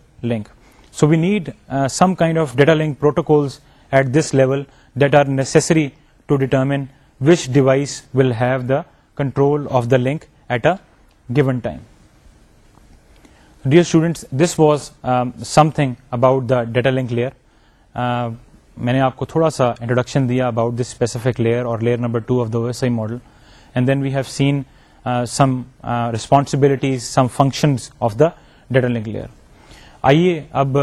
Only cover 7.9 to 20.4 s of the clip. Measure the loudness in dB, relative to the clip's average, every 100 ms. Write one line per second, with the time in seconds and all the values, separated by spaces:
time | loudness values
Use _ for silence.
7.9 | -10 -6 0 0 0 -2 -2 -2 -4 -4
8.9 | _ _ -6 -4 0 0 0 0 -2 2
9.9 | 0 0 -4 -10 _ -6 -2 0 -2 _
10.9 | _ _ _ -4 0 0 0 -6 -12 -18
11.9 | _ _ _ -20 _ _ _ _ _ _
12.9 | -20 _ -20 -20 _ _ _ 2 4 4
13.9 | 2 0 -4 -8 -2 -2 2 2 2 -4
14.9 | -10 -2 -2 -2 -6 0 2 2 2 -4
15.9 | -4 -8 0 2 2 0 -2 0 0 0
16.9 | -2 -2 -4 -4 _ _ _ _ _ _
17.9 | -6 -4 -4 -6 -10 -18 -20 _ -8 -2
18.9 | 0 0 -2 -6 0 -2 0 -2 -2 -2
19.9 | -2 0 -2 0 0